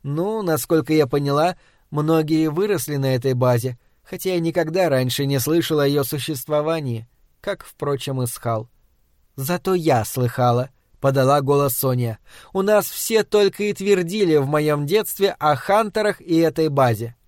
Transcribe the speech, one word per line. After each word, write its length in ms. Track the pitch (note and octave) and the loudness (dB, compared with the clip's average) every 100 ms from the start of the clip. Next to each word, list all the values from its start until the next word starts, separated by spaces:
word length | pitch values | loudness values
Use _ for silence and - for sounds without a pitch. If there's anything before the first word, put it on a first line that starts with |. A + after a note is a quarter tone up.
"Ну, 380 | C#3 D3+ F#3+ A3 | -6 -4 -2 -2
насколько 520 | F#3 D#3 - D#3+ D3 | -2 -2 2 0 2
я 140 | D#3 C3+ | 2 2
поняла, 480 | D3 C#3+ C#3+ E3+ F3+ _ _ _ | 0 0 2 0 -2 _ _ _
многие 600 | D3 D3+ D#3+ D#3 D#3+ D#3+ | -4 2 0 2 0 0
выросли 480 | D3+ G#3 F3+ C#3 C#3+ | 0 -2 -2 -2 -4
на 180 | C3+ B2+ | 0 0
этой 180 | C3+ | 0
базе, 460 | B2 B2+ B2 B2+ B2 _ _ | 0 2 0 -2 -10 _ _
хотя 300 | _ F#3 F#3 | _ -8 -4
я 60 | F3+ | -2
никогда 500 | E3 E3+ D#3+ F3 F3 | -2 -2 -2 0 2
раньше 360 | C3 B2+ B2+ C#3 | 2 0 -2 -2
не 140 | C#3 | -2
слышала 440 | C3 E3+ D#3+ D#3 | 2 0 2 0
о 40 | C#3+ | 2
её 160 | C#3+ | 2
существовании, 1040 | C3+ D3 C#3+ C#3+ - D3+ D3+ E3 C3+ A2+ A2+ _ _ _ | -2 -4 -6 -8 -2 -2 0 -4 -4 -8 -10 _ _ _
как, 220 | - G3 | -10 -10
впрочем, 580 | - - C#3+ C#3 - C3 | -12 -8 -4 -4 -4 -4
и 60 | B2 | -4
Схал". 420 | - A#2+ A2+ A2+ _ _ _ _ _ _ - | -4 -4 -6 -6 _ _ _ _ _ _ -10
"Зато 380 | C3 F3+ - | -4 -2 0
я 300 | F#3 D#3 B2+ G#2+ | 0 2 2 0
слыхала", 640 | - B2 B2 B2 A#2+ C3 _ _ _ | -2 -2 0 0 0 -2 _ _ _
подала 420 | C#3 C3+ C3 C#3+ | 0 2 2 2
голос 360 | C3+ C#3+ C#3 - | 2 2 0 0
Соня. 420 | C3 B2 A#2 G#2+ _ - - | -2 -2 -4 -8 _ -20 -8
"У 80 | F#3+ | -2
нас 280 | G3 G#3 - | 2 2 2
все 340 | - - A3 | -8 0 0
только 400 | G#3 G#3 G3 - | 2 2 2 0
и 100 | G#3 | -4
твердили 640 | - G3 F#3+ E3+ G#3+ F#3 D3+ | -2 2 2 2 0 2 4
в 120 | C3+ | 2
моём 380 | D3+ D3+ D3 C#3+ | 0 0 0 0
детстве 500 | G#3 G#3 - G3 - | 0 -2 -2 -2 0
о 160 | D#3 D3 | 0 0
хантерах 680 | - G#3 A3 A3 G#3+ - | 2 2 2 -2 -2 -4
и 160 | - E3 | 0 2
этой 300 | D#3+ D#3 D#3+ | 2 2 0
базе". 460 | C#3 B2+ G#2+ A#2 - | 2 2 2 -6 -14